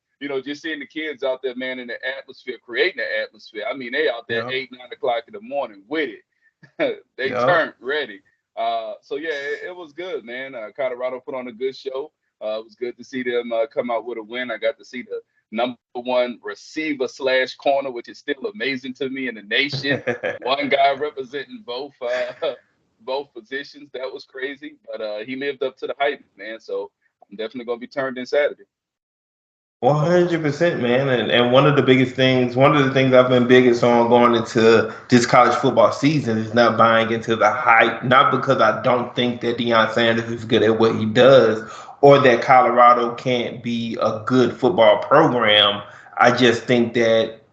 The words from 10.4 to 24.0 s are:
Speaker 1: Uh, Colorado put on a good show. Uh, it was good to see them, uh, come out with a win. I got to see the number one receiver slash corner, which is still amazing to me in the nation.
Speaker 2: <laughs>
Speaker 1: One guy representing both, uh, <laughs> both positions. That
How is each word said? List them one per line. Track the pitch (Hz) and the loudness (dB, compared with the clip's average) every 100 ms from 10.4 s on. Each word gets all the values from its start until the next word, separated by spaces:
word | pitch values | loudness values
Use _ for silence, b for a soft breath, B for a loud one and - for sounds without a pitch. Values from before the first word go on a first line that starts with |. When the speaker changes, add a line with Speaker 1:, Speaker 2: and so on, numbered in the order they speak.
| 135 | -12
Speaker 1:
Uh, | 131 107 101 | -14 -14 -8
Colorado | 131 123 127 127 | -6 -6 -8 -8
put | 135 | -10
on | 135 123 | -12 -12
a | |
good | 113 131 | -8 -8
show. | 131 131 131 151 _ _ _ | -8 -10 -10 -12 _ _ _
Uh, | 107 110 | -10 -8
it | |
was | 113 107 | -10 _
good | 123 123 | -12 -12
to | |
see | 120 131 | -12 -8
them, | 123 120 120 | -4 -4 -4
uh, | 117 113 | -4 -4
come | 110 120 | -4 -4
out | 117 | -6
with | 113 113 | -6 -12
a | |
win. | 107 120 123 | -12 -10 -8
I | 110 | -6
got | 110 - | -4 -6
to | |
see | - 127 | -10 -16
the | 107 95 - _ _ | -12 -14 -14 _ _
number | 110 123 120 _ | -4 -4 -6 _
one | - 123 123 123 107 | -12 -4 -2 -2 -4
receiver | 104 101 - 156 156 139 123 | -12 -14 -12 -8 -6 -4 -6
slash | - 135 131 127 - | -4 -2 0 -2 -4
corner, | 147 139 139 | -2 -2 -2
which | 120 120 | -10 -14
is | 107 | -12
still | - 143 117 | -10 -8 -8
amazing | 104 127 135 135 | -8 -8 -6 -10
to | 127 135 | -10 -8
me | 135 127 | -8 -10
in | 110 | -10
the | |
nation. | 101 117 139 139 143 127 127 117 | -6 -4 -2 -4 -4 -4 -4 -6
Speaker 2:
<laughs> | - - | -8 -6
Speaker 1:
One | 117 139 143 | -4 -4 0
guy | 139 139 | 2 2
representing | 135 147 139 127 143 123 123 107 | 0 -6 -10 -12 -12 -14 -16 -14
both, | 120 139 _ | -12 -12 _
uh, | 120 127 123 131 160 123 _ | -6 -6 -6 -6 -8 -8 _
<laughs> | _ _ _ | _ _ _
both | 113 135 143 | -10 -8 -8
positions. | 120 110 135 143 147 143 | -16 -12 -12 -12 -18 -16
That | 127 | -12